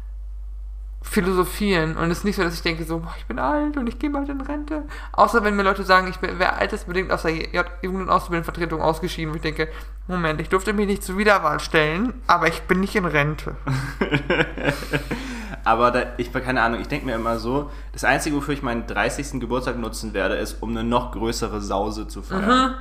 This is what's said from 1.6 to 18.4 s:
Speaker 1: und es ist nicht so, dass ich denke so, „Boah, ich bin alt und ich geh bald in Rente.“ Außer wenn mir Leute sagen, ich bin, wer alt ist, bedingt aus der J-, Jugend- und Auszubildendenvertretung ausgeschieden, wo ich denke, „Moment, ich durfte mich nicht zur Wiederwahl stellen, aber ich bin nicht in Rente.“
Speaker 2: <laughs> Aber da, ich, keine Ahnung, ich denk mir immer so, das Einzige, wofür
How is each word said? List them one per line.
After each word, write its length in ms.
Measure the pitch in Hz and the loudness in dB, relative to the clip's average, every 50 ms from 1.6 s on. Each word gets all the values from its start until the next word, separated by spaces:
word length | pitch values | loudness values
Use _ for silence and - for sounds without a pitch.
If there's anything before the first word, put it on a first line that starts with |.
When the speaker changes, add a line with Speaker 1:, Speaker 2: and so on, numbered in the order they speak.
| 208 202 190 165 160 160 160 | 2 4 4 4 2 2 0
Speaker 1:
und 140 | - 165 165 | 0 0 0
es 80 | 175 - | 0 0
ist 60 | - | 0
nicht 100 | 208 190 | 0 0
so, 80 | 202 | 2
dass 120 | 180 170 170 | 0 0 0
ich 80 | - | 0
denke 200 | - 175 160 160 | -2 -2 -2 -2
so, 160 | 165 156 165 165 | -4 -4 -4 -4
„Boah, 160 | 165 170 - | -4 -6 -8
ich 100 | - - | -10 -8
bin 120 | - 220 - | -6 -4 -2
alt 380 | 127 269 302 294 294 294 294 | 0 0 2 2 0 0 -2
und 100 | 285 240 | -2 -2
ich 100 | 233 - - | -2 -2 -2
geh 80 | 302 294 | -2 -2
bald 200 | 285 285 285 285 | -2 -2 -2 -4
in 120 | 277 269 | -4 -6
Rente.“ 420 | 277 285 294 302 294 - 311 302 285 - - - - - | -6 -6 -6 -6 -6 -6 -6 -6 -6 -8 -10 -12 -12 -4
Außer 320 | - - 208 214 226 233 208 | 4 4 4 6 6 4 4
wenn 100 | 208 202 | 4 2
mir 80 | 202 | 4
Leute 220 | 196 190 196 202 185 | 4 2 2 2 4
sagen, 240 | 180 185 185 185 185 | 6 6 6 6 4
ich 80 | 175 - | -2 -2
bin, 140 | 190 180 180 175 | -4 -4 0 2
wer 180 | 185 - - - | 2 2 4 2
alt 140 | 202 196 | 0 0
ist, 160 | - - - - | 0 -4 -6 -4
bedingt 240 | 175 185 180 - | -2 -2 0 0
aus 100 | - 180 | -2 0
der 80 | - 165 | 0 0
J-, 320 | 160 160 - - - 175 170 - - - | 0 -2 -4 -2 -2 -2 -2 -2 -6 -6
Jugend- 220 | - 185 185 190 | -4 -4 -2 -2
und 80 | 185 - | 2 2
Auszubildendenvertretung 720 | 175 185 - - 170 170 160 - 151 165 170 160 165 156 | 2 2 2 0 -2 -2 -2 -4 -4 -4 -2 -2 -2 2
ausgeschieden, 500 | 151 156 165 - 180 180 - - 160 156 | 2 2 2 0 -2 -4 -4 -4 -4 -4
wo 40 | 151 | -4
ich 60 | 160 | -4
denke, 260 | - 156 151 - 156 156 - - - - - - - - | -4 -4 -2 -2 -4 -4 -4 -10 -12 -12 -12 -10 -6 -4
„Moment, 320 | 185 175 165 156 151 156 | -2 0 0 0 0 -2
ich 80 | 156 - | 0 0
durfte 240 | 190 190 - 220 | 0 2 2 2
mich 160 | 202 208 208 190 | 2 2 2 2
nicht 160 | 202 190 - | 2 0 -2
zur 120 | - 185 | -4 -2
Wiederwahl 440 | 196 214 214 202 185 165 151 147 147 | 2 6 6 6 6 4 2 0 0
stellen, 600 | - - - 160 151 151 156 185 233 254 - - - | -2 2 4 4 4 4 2 0 0 -2 -2 -2 2
aber 220 | - 175 170 160 165 | 4 4 6 6 2
ich 140 | 165 - | 2 0
bin 180 | - - 185 185 | 0 2 2 2
nicht 160 | 196 - - | 2 2 0
in 80 | 214 180 | 0 0
Rente.“ 500 | 165 147 147 143 151 151 - - - 139 - - 139 131 135 - - - - | 4 4 4 4 2 0 -2 -6 -8 -8 -6 -2 -2 0 0 -2 -4 -2 -2
Speaker 2:
<laughs> 360 | 202 - 294 - - - 170 - - - - - - 143 147 - - - 151 147 - - 240 247 269 262 247 233 214 202 - - - | 0 2 2 0 2 2 4 4 4 2 0 -2 -2 -2 0 -2 -4 -2 -2 -2 -2 -4 -6 -6 -6 -8 -8 -8 -8 -10 -10 -2 2
Aber 260 | 107 113 113 120 120 | 4 6 6 6 6
da, 120 | 123 123 117 - - | 6 4 0 0 -2
ich, 160 | - 120 - | -4 -4 -2
keine 300 | - 131 117 127 131 123 | -2 -2 -2 0 2 4
Ahnung, 180 | 113 117 117 98 | 4 4 2 0
ich 80 | 92 - | -2 -4
denk 160 | 143 151 - | -4 -4 -2
mir 100 | 135 113 | -2 -2
immer 240 | 113 110 117 117 113 | -2 0 0 -2 0
so, 320 | 110 117 131 143 143 - - - - - | 0 0 0 0 -2 -4 -8 -12 -12 -12
das 120 | - - - | -8 0 2
Einzige, 320 | 113 135 143 - 165 147 | 4 4 4 2 0 0
wofür 180 | 143 | 0